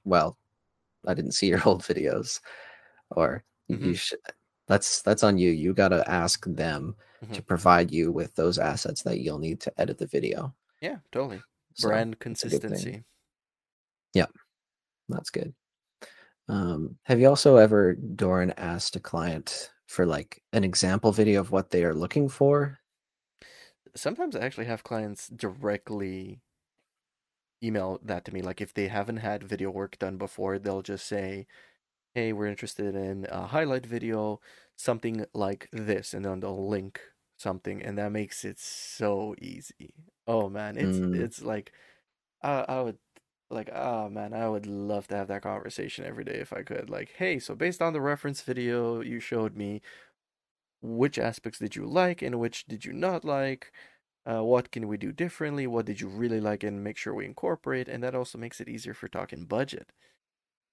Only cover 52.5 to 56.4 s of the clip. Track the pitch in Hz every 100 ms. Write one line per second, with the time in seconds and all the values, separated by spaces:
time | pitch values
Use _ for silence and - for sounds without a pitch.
52.5 | - - 107 - - 185 170 151 139 135
53.5 | 131 - - - _ _ _ 120 113 110
54.5 | 123 120 120 107 104 104 - 170 - 151
55.5 | 143 131 117 110 98 95 101 120 113